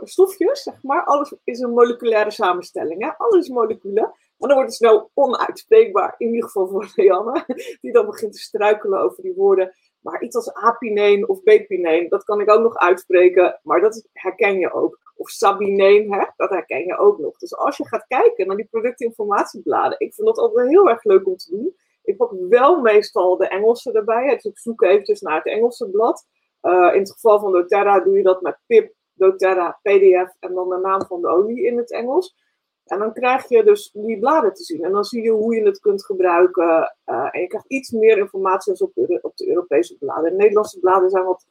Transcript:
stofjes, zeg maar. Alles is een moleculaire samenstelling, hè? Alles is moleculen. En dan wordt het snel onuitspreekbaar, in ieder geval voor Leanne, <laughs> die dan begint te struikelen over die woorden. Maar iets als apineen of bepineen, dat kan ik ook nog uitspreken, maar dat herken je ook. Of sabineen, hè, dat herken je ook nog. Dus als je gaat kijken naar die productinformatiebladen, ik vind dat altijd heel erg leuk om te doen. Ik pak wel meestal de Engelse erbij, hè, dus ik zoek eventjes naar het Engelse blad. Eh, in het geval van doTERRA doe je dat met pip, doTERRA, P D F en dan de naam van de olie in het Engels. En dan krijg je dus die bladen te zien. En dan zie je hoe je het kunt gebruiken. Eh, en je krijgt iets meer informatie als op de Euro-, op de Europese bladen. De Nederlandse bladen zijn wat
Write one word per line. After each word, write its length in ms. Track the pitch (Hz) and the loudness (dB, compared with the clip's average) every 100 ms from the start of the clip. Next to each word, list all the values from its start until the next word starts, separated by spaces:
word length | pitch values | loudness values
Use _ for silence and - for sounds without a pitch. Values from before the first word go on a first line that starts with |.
stofjes, 600 | - - 381 - 349 571 | -4 2 2 2 -2 -4
zeg 200 | - - | -8 -12
maar. 220 | 262 294 - | -4 -2 0
Alles 280 | 294 285 - | -2 -2 -10
is 160 | - 240 | -12 -8
een 140 | 247 | -2
moleculaire 580 | 233 240 240 240 214 214 | 2 2 2 -2 0 -2
samenstelling, 720 | 208 196 175 - - - - | -2 -2 -2 -6 -10 -8 -8
hè? 60 | 277 - | -8 -6
Alles 280 | 466 370 262 | 0 2 2
is 40 | |
moleculen. 540 | 247 220 220 196 196 | -2 -4 -4 -6 -4
En 440 | - - _ _ 254 | -4 -6 _ _ 0
dan 60 | |
wordt 160 | 269 233 | 2 0
het 40 | |
snel 360 | - 226 214 - | 0 4 4 2
onuitspreekbaar, 1040 | - 262 226 - - - 220 220 190 - - | -2 0 0 -6 -8 2 4 4 2 -4 -4
in 100 | 233 | -6
ieder 160 | 233 | -4
geval 240 | - 202 185 | -6 -6 -4
voor 240 | 196 202 - | -6 -6 2
Leanne, 480 | 196 180 226 311 - | 2 2 -2 -6 -8
<laughs> 340 | 254 - - | -10 -12 -14
die 100 | 254 | -2
dan 140 | 233 208 | 0 0
begint 280 | - 214 | -4 -10
te 60 | - | -10
struikelen 600 | - 208 208 214 208 190 | -10 -2 0 0 -2 -2
over 240 | 165 - | -4 -6
die 100 | 185 | -10
woorden. 400 | 180 196 190 185 - _ _ | -2 2 2 0 -6 _ _
Maar 200 | - - | -14 -10
iets 140 | 240 233 | -8 -8
als 180 | - | -8
apineen 760 | - 220 - 233 208 208 202 202 | -4 -2 -2 -2 0 2 2 0
of 160 | 190 | -2
bepineen, 680 | 220 208 208 185 170 165 170 | 4 4 4 -4 0 0 0
dat 140 | 196 | -4
kan 180 | - 208 | -2 -2
ik 80 | 202 | 2
ook 120 | 214 | 4
nog 160 | 226 - | 2 0
uitspreken, 800 | 180 185 - 180 180 185 175 - | 0 0 2 4 4 6 2 0
maar 180 | 151 160 | -4 0
dat 260 | 208 220 - | 0 -2 -12
herken 460 | - 185 - 202 190 | -12 -8 -2 -2 0
je 140 | 165 | -2
ook. 260 | - - - _ - | -2 -4 -6 _ -18
Of 140 | - | -16
sabineen, 840 | - 202 196 202 196 196 208 214 | -4 -2 0 -2 2 4 4 2
hè, 120 | 196 - - | -4 -4 -4
dat 140 | 185 | -4
herken 360 | 185 - 127 - | -4 -6 -8 -6
je 120 | - | 0
ook 220 | 208 202 | 2 2
nog. 180 | 143 - | -2 -10
Dus 200 | - - | -14 -6
als 200 | - - | -6 -6
je 100 | - | -8
gaat 180 | 220 - | -10 -6
kijken 400 | 254 466 466 190 | 0 0 0 -4
naar 80 | 196 | -6
die 120 | 226 | -8
productinformatiebladen, 1300 | 226 240 247 233 - 208 208 330 220 - - - - | -6 -6 -6 -8 -8 -4 -4 -4 -6 -4 -2 -2 -4
ik 140 | - | -8
vind 140 | - 214 | -4 -2
dat 100 | 220 | 0
altijd 300 | 233 226 247 | 0 0 2
heel 220 | 349 370 | 2 2
erg 140 | 226 | 0
leuk 240 | 214 190 190 | 2 2 2
om 100 | 185 | -8
te 140 | - | -8
doen. 240 | 208 311 - _ _ | -10 -8 -12 _ _
Ik 140 | - 202 | -8 -4
pak 140 | 240 190 180 | -4 -4 0
wel 320 | 240 277 349 | 4 4 4
meestal 560 | 233 208 208 214 180 180 | 4 4 2 0 2 2
de 100 | - | 0
Engelse 440 | 190 214 233 254 | 0 0 0 -2
erbij, 340 | 220 208 226 269 | -4 -2 -2 0
hè, 80 | |
dus 100 | 233 | -2
ik 140 | 214 - | -4 -12
zoek 240 | 233 226 | -12 0
eventjes 400 | 185 202 202 202 | 2 2 2 -4
naar 140 | 196 160 | -4 -4
het 100 | - | -4
Engelse 440 | 208 240 - 214 | -2 -2 -4 -6
blad. 380 | 202 240 339 - _ _ _ | -2 0 -2 -10 _ _ _
Eh, 280 | - 180 175 | 0 4 4
in 60 | 196 | 2
het 120 | 196 | -2
geval 280 | - 226 208 | -2 2 2
van 120 | 208 | 2
doTERRA 480 | 180 175 202 202 196 | 0 0 0 2 2
doe 180 | 180 196 | 2 2
je 60 | |
dat 180 | 185 185 | 2 0
met 160 | 170 - - | -2 -10 0
pip, 280 | 226 - _ _ | 2 2 _ _
doTERRA, 680 | - 381 - 185 180 170 - | 0 2 2 0 0 -2 -4
P 60 | 208 | 0
D 420 | 196 190 180 180 | 4 6 4 0
F 60 | _ | _
en 140 | 185 | -10
dan 160 | 185 180 | -6 -6
de 80 | 180 | -4
naam 280 | 190 190 - | -2 -2 -4
van 160 | 175 | -6
de 60 | 170 | -2
olie 380 | 175 214 240 247 | 0 0 -2 -4
in 120 | 240 | -4
het 140 | 240 | -6
Engels. 440 | 233 240 311 359 _ _ _ _ _ - | -8 -4 -4 -4 _ _ _ _ _ -10
En 140 | 190 | -6
dan 140 | 220 | -6
krijg 360 | 220 247 262 - | -4 -2 -2 0
je 140 | 233 | 2
dus 280 | 208 202 - | 4 4 0
die 260 | 208 214 214 | -10 -8 -4
bladen 340 | 247 311 214 | 0 0 0
te 100 | - | -4
zien. 200 | - 226 | -8 -8
En 80 | 170 | -4
dan 120 | 202 | -4
zie 200 | 202 233 | -4 -4
je 80 | 226 | -2
hoe 240 | 220 220 226 | -2 -2 0
je 80 | |
het 160 | 208 196 | 0 0
kunt 260 | 208 196 - | -2 -2 -4
gebruiken. 880 | 185 180 175 180 - 170 160 - - | -2 0 2 2 2 0 2 0 -6
Eh, 240 | - - - | -8 -6 -6
en 100 | - | -6
je 60 | 180 | -8
krijgt 200 | 214 - | -10 -8
iets 240 | 269 262 | -10 -6
meer 260 | 220 220 208 | 0 4 4
informatie 540 | 202 190 190 190 202 | 0 -4 -2 -2 -4
als 100 | 185 | -4
op 120 | 190 | -4
de 80 | - | -2
Euro-, 180 | - - | -2 -4
op 160 | - - | -6 -10
de 100 | - | -4
Europese 480 | 165 175 143 175 - | -4 -2 -2 -2 -6
bladen. 340 | 139 139 165 | -8 -4 -4
De 60 | 190 | 2
Nederlandse 420 | 214 208 208 180 | 2 2 -2 -2
bladen 300 | 180 190 185 | 0 2 2
zijn 160 | 190 381 | 0 -2
wat 200 | - _ | -4 _